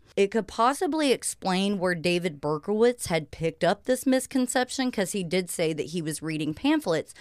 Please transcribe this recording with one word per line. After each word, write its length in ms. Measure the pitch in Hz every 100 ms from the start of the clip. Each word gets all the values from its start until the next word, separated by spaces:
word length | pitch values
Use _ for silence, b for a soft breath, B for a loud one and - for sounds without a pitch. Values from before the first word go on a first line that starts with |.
| - -
it 140 | 196
could 180 | 226 -
possibly 640 | - 233 285 359 320 285
explain 640 | 220 - - 185 185 196 202
where 160 | 180
David 460 | 175 170 175 175 143
Berkowitz 680 | 147 151 - 214 240 247 -
had 240 | 165 147
picked 320 | - 165 -
up 220 | 170 202
this 220 | - 254 269
misconception, 840 | 262 - 262 254 262 254 - 254
'cause 220 | 233 180
he 100 | 202
did 260 | 170 180 180
say 240 | - 160
that 140 | 156 151
he 160 | 175
was 200 | 156 151
reading 320 | 156 156 151
pamphlets, 600 | 151 277 311 202 156 - B